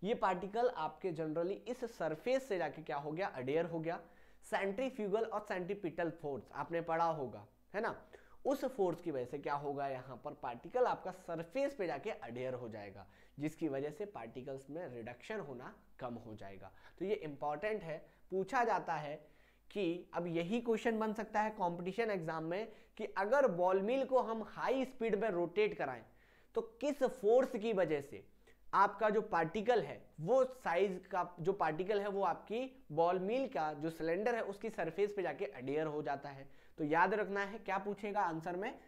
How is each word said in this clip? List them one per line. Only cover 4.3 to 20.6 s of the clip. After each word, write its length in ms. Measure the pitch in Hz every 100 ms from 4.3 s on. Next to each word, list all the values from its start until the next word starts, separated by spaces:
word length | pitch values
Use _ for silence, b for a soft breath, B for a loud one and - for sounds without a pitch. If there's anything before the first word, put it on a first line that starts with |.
| B -
Centrifugal 760 | 196 196 196 262 254 208 208
और 160 | 220 208
centripetal 680 | 214 190 175 202 165 - 170
force 380 | - 147 131 -
आपने 260 | - 147 165
पढ़ा 220 | 165 165 170
होगा, 400 | 156 123 104 104 _ _
है 60 | 196
ना, 160 | 220 - - B B B 247
उस 180 | 277 269
फोर्स 340 | 254 185 165
की 100 | 170
वजह 140 | 135 123
से 120 | 143
क्या 160 | 147 143
होगा, 300 | 147 143 139
यहाँ 320 | 131 123 123
पर 100 | 147 143
पार्टिकल 420 | 127 123 170 247 240
आपका 240 | 165 190
सरफेस 640 | 180 - 165 165 262 277
पे 120 | 285 175
जाके 240 | 143 208
अडेयर 440 | - 120 120 127
हो 140 | 123 120
जाएगा, 380 | 107 101 95 95 B B -
जिसकी 300 | 151 - 160
वजह 220 | 135 147
से 140 | 151 202
पार्टिकल्स 640 | 131 117 127 131 135 -
में 180 | 151 165
रिडक्शन 520 | 123 113 120 - 214
होना 320 | 147 120 147 226 - -
कम 140 | 127 117
हो 180 | 113
जाएगा। 360 | 110 98 98 95 B B -
तो 60 |
ये 100 | 190 214
इंपॉर्टेंट 640 | 151 - 147 147 214 214
है, 140 | 165 156 B B -
पूछा 320 | 190 190 269
जाता 300 | 226 185 165 160
है 200 | 151 156 b b b b -
कि 400 | 214 175 175 -
अब 120 | 170 175
यही 320 | 165 170 233